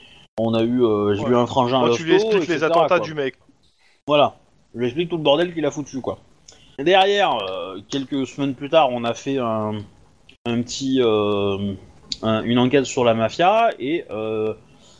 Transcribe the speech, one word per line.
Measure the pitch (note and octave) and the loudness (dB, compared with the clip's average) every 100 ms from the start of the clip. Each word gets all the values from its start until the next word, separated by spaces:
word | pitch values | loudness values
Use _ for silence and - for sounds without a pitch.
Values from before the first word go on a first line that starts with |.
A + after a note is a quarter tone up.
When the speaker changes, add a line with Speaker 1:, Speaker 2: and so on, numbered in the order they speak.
| - - _ - | -20 -20 _ -4
Speaker 1:
on | A2+ | -2
a | A2+ | 0
eu, | A2+ B2 | 0 2
euh, | A#2 G#2 G#2 | 2 2 0
j'ai | G2+ | 0
Speaker 2:
Ouais. | A2+ | 2
Speaker 1:
eu | B2 | 2
un | A#2+ | 2
frangin | C#3 A#2+ C3 | 0 2 2
à | - | 2
Speaker 2:
Quand | |
tu | - | 0
lui | D#3+ | 2
Speaker 1:
l'hosto, | E3+ A3 | 2 4
Speaker 2:
expliques | G#3 D#3 | 0 0
les | D#3 | 0
Speaker 1:
et | |
cetera, | D#3 E3 | 2 2
Speaker 2:
attentats | D#3 F3 | 4 2
Speaker 1:
quoi. | D#3 | -2
Speaker 2:
du | |
mec. | D3+ C3+ - _ _ _ _ _ _ - | -4 -6 -6 _ _ _ _ _ _ 0
Speaker 1:
Voilà, | D3 B2 - _ _ _ | 4 4 0 _ _ _
je | A2+ | -6
lui | A#2+ | -4
explique | C3 F3 | -2 -4
tout | E3+ | -2
le | |
bordel | D3 D3 F3+ | 2 2 2
qu'il | E3 D3 | -2 -4
a | |
foutu, | D3+ C#3 C3+ | -4 -10 -8
quoi. | A#2 F#2 _ _ _ - - - | -8 -8 _ _ _ -20 -20 -4
Et | |
derrière, | D3 F#3+ G3 G3+ F3+ B2 F#2+ | 2 4 4 2 0 -2 -4
euh, | F#2+ F2+ F#2+ G#2 | -8 -8 -12 -8
quelques | C#3 C3 C#3 C3 | -8 -6 -6 -6
semaines | - C#3 | -4 -6
plus | B2+ C#3+ | -6 0
tard, | D#3+ C#3 | 2 2
on | A#2+ | 0
a | A#2 | -4
fait | A#2 - C3+ | -6 -4 -4
un, | A#2 A2 G#2+ G#2+ G2+ _ _ _ _ - | -2 -2 -4 -6 -10 _ _ _ _ -12
un | A#2 A#2 | -4 -4
petit, | A#2+ - C3+ C3 | -4 -6 -2 2
euh, | A#2+ G#2+ G#2 G2+ G2+ G2 G2+ F#2+ - - - - | 4 4 2 0 0 -2 -4 -8 -14 -20 -14 -6
un, | A2 A2 | -2 -2
une | A2 B2 | 0 2
enquête | B2+ C#3+ | 4 2
sur | B2+ - | 0 0
la | A#2+ | 2
mafia, | A2+ A2 - F3 A3 A#3 - | 2 0 2 2 4 2 -2
et, | B2+ E3 - | -4 -6 -6
euh, | G#2 A2 A2 G#2+ G#2+ _ _ - | -8 -6 -4 -4 -6 _ _ -20